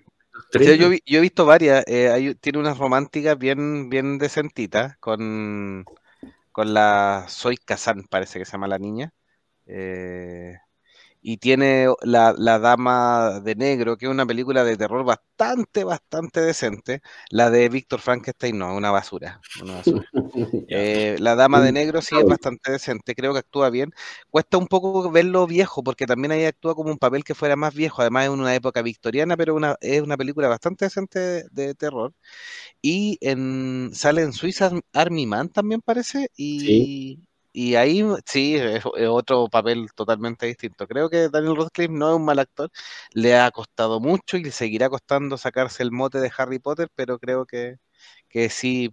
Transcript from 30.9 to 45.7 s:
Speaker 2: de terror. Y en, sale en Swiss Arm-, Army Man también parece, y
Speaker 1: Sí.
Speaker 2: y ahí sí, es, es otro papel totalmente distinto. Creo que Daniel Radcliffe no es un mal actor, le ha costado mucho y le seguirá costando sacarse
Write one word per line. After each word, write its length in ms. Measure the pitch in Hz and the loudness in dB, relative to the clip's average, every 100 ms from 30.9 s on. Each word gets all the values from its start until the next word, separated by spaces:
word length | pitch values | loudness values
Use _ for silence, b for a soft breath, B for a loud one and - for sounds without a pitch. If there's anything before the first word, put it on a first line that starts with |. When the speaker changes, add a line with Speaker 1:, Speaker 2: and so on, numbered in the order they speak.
| 196 190 190 180 175 - | -4 -6 -4 -4 -4 -8
Speaker 2:
de 240 | - 139 139 | -8 -8 -6
terror. 380 | 151 131 120 - B B B B B B | -6 -6 -8 -10 B B B B B B
Y 360 | 143 180 208 196 | -2 0 -2 -2
en, 720 | 135 131 131 131 131 127 127 | -2 -2 -4 -4 -6 -6 -8
sale 300 | - 147 160 | -2 0 2
en 100 | 156 | 0
Swiss 280 | 117 170 - | -4 -6 0
Arm-, 200 | 185 175 - | -2 -2 -4
Army 320 | 143 175 160 120 | -2 0 -2 -2
Man 220 | 104 - | -2 -4
también 320 | - 208 226 | -4 -4 -4
parece, 480 | - 233 233 277 269 - | -2 -4 -4 -6 -6 -8
y 220 | 147 147 | -8 -4
Speaker 1:
Sí. 600 | - 214 135 139 135 143 _ _ _ | 2 4 2 -4 -12 -14 _ _ _
Speaker 2:
y 220 | - 123 120 | -6 0 4
ahí 300 | 135 190 214 196 - | 4 4 0 -2 -4
sí, 300 | 139 143 151 | -2 0 0
es, 280 | 117 110 - - | 0 -2 -4 -2
es 100 | 113 | 0
otro 380 | 120 - 127 113 | 0 2 2 2
papel 380 | 113 110 117 110 | 0 0 -2 -4
totalmente 520 | - 110 110 117 113 120 | -6 -2 -2 -4 -6 -8
distinto. 420 | 120 110 - 101 | -8 -12 -12 -8
Creo 220 | 127 160 | -4 -2
que 180 | 170 160 | 0 0
Daniel 280 | 151 156 156 | 0 0 -2
Radcliffe 340 | 160 - 170 | -4 -4 -4
no 180 | 156 156 | -2 0
es 40 | 165 | 2
un 80 | 156 | 2
mal 140 | 139 | 0
actor, 300 | 135 - 156 - B B B | -2 -6 -10 -12 B B B
le 220 | 113 117 123 | 0 4 6
ha 160 | 123 | 4
costado 480 | - 110 - 110 113 | 0 -8 -2 0 0
mucho 380 | 135 - - 180 | 0 0 -2 -6
y 60 | |
le 80 | 151 | -6
seguirá 380 | - 113 110 131 | -6 -4 0 0
costando 480 | 135 - 139 143 135 | -2 -2 -2 -2 -6
sacarse 460 | 127 127 127 | -4 -2 -2